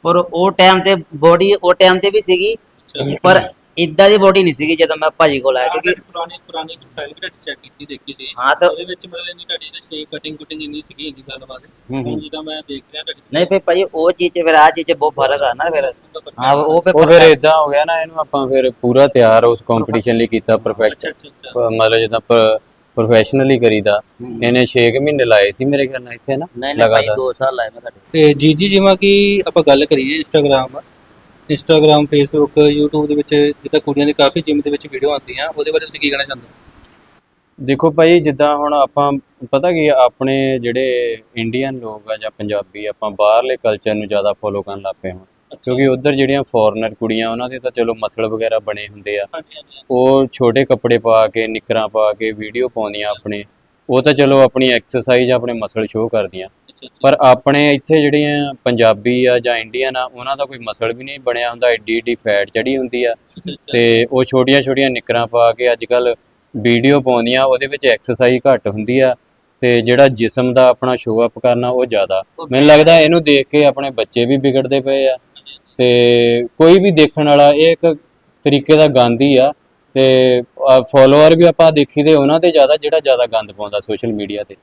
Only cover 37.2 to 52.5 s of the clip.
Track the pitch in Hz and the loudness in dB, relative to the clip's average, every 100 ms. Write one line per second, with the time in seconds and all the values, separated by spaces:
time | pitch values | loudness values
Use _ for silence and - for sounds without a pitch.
37.2 | _ _ _ _ 131 139 165 151 165 175 | _ _ _ _ -6 -2 0 2 4 4
38.2 | 156 135 147 147 147 147 135 - 143 139 | 2 -2 -2 0 -2 0 0 0 -2 -4
39.2 | _ _ 123 139 180 175 151 135 123 _ | _ _ -6 -2 0 0 0 2 0 _
40.2 | 131 135 135 131 120 120 131 123 120 113 | -4 -2 -2 -4 -4 -4 -4 -4 -6 -8
41.2 | 113 117 113 127 135 131 113 107 107 110 | _ -8 -6 -4 -6 -8 -14 -16 -12 -10
42.2 | 110 _ 104 104 101 104 104 - 107 98 | -10 _ -8 -8 -8 -12 -12 -8 -10 -2
43.2 | 104 110 127 127 113 104 113 107 104 104 | 2 2 0 -4 -4 -4 -4 -6 -4 -4
44.2 | 101 101 107 101 98 98 98 - 95 92 | -4 -4 -8 -8 -10 -12 -12 -12 -14 -14
45.2 | 92 _ _ 139 - 127 135 127 139 139 | _ _ _ -14 -6 -2 0 0 -2 -2
46.2 | 135 139 135 117 107 104 110 104 110 110 | -2 -2 -2 0 0 -2 -8 -6 -6 -4
47.2 | 113 113 123 127 127 123 117 113 107 - | -4 -6 -10 -10 -8 -4 -4 -4 -8 -6
48.2 | 113 110 113 110 104 104 104 104 101 101 | -6 -4 -4 -4 -6 -10 -12 -14 -8 -8
49.2 | 98 160 - 151 _ - _ 127 131 135 | -8 -12 -18 -20 _ -20 _ 0 2 2
50.2 | 135 - 123 120 135 127 120 117 113 113 | 0 -2 0 0 -2 -2 0 -2 2 2
51.2 | 110 113 113 110 _ 113 107 107 107 107 | 0 -2 -6 -8 _ -6 -4 -2 -2 -2
52.2 | 110 107 107 | -8 -8 -12